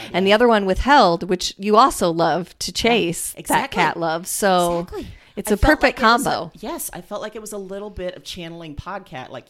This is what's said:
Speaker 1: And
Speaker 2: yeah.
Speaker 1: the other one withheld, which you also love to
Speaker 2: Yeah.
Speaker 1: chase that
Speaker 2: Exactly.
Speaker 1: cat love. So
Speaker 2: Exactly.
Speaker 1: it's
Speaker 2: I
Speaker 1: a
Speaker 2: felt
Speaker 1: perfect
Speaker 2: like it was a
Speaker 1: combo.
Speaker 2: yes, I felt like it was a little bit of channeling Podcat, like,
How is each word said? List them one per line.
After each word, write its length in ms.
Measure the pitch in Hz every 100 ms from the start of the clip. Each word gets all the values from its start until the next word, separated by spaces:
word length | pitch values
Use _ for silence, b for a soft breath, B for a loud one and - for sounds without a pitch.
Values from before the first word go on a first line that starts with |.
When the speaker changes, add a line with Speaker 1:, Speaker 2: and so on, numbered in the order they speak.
| -
Speaker 1:
And 140 | 175 190
Speaker 2:
yeah. 40 |
Speaker 1:
the 40 |
other 140 | 214 247
one 180 | 214 190
withheld, 640 | 185 247 285 185 170 175
which 240 | 180 - -
you 200 | 208 214
also 320 | 285 - 180
love 460 | 165 165 156 196 -
to 120 | -
Speaker 2:
Yeah. 20 |
Speaker 1:
chase 580 | - 226 233 170 175 -
that 60 | -
Speaker 2:
Exactly. 360 | 160 269 269 196
Speaker 1:
cat 220 | 160 -
love. 280 | 165 160 185
So 540 | - 196 180 175 170
Speaker 2:
Exactly. 280 | 175 403 - B B -
Speaker 1:
it's 160 | 190
Speaker 2:
I 20 |
Speaker 1:
a 40 | 202
Speaker 2:
felt 40 | 294 302
Speaker 1:
perfect 200 | 262 -
Speaker 2:
like 80 | 226
it 20 |
was 120 | 240 156
a 40 |
Speaker 1:
combo. 200 | 120 160 -
Speaker 2:
yes, 340 | 220 330 -
I 100 | -
felt 200 | - 208
like 140 | 214 226
it 60 |
was 120 | 214
a 40 | 208
little 320 | 190 196 208
bit 240 | 190 180 147
of 80 |
channeling 520 | - - 165 170 165 143
Podcat, 540 | 175 196 185 131 123
like, 160 | 123 -